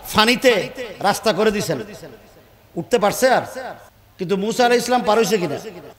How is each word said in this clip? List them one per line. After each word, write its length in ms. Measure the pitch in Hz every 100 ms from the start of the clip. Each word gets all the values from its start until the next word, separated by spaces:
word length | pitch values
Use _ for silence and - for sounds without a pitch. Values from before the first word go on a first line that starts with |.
| -
ফানিতে 600 | - 220 247 262 214 247 - 240 180
রাস্তা 320 | 190 - 226
করে 180 | 180 220
দিছেন, 300 | 208 - 143 107 104 156 120 - - _ _ _
উঠতে 240 | - 170 233
পারছে 320 | 202 - 262
আর? 120 | 220 - - 247 - - _ _ -
কিন্তু 180 | 180 190
মুসা 280 | 208 226
আলাইহিস 220 | 247 240 233
সালাম 160 | 247
পার 160 | 202 214
হইছে 200 | 214 214
কিনা? 180 | 170 135 214 185 -